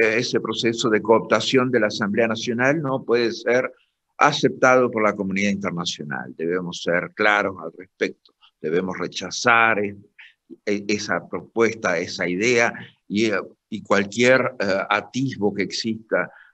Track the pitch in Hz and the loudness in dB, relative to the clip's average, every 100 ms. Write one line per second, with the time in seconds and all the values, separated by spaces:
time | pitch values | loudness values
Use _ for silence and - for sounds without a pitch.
0 | 110 110 127 117 110 107 117 117 113 107 | 4 2 0 -2 -2 -2 -2 0 0 2
1 | 101 113 87 110 - 131 127 123 107 - | 4 4 4 0 2 0 2 2 0 0
2 | 107 107 113 110 117 117 127 156 143 131 | -2 0 0 0 -4 0 0 0 0 -4
3 | 110 117 117 101 104 123 127 - _ _ | 0 2 2 -2 0 0 0 -6 _ _
4 | _ - 139 147 131 - 131 127 123 110 | _ 2 2 4 0 4 6 6 4 2
5 | 107 104 95 95 101 98 98 85 85 - | 0 0 -2 -2 -2 -2 -4 -4 -6 -6
6 | 78 65 62 65 82 90 87 85 - 87 | -8 -8 -8 -6 -4 -2 -4 -6 -2 -2
7 | 82 - 107 104 95 92 80 85 95 - | -2 0 2 2 0 -4 -12 -16 -18 -6
8 | 107 - _ _ _ _ 78 85 92 87 | -6 -6 _ _ _ _ -4 -2 -2 -6
9 | 87 - 92 - 123 117 113 107 101 101 | -8 -8 -10 -2 2 4 4 2 -2 -8
10 | - _ - _ - - - 101 101 104 | -18 _ -20 _ -20 -12 -4 -4 -2 -6
11 | - 87 - 92 - - 113 110 107 85 | -2 -4 -4 -10 -6 0 0 0 -2 -2
12 | 92 - 90 90 113 120 117 - - _ | -4 -4 -4 0 2 2 2 -2 -12 _
13 | - 101 110 98 76 - _ 107 95 101 | -6 -2 0 0 -6 -14 _ -12 0 0
14 | 98 107 120 131 123 - 101 95 - 104 | 2 2 4 4 2 -2 -2 0 0 -2
15 | 101 127 135 101 104 98 92 - 113 110 | -2 -4 -4 -2 -2 0 -4 -4 -6 -6
16 | - 92 87 - - | -4 -2 -2 -8 -20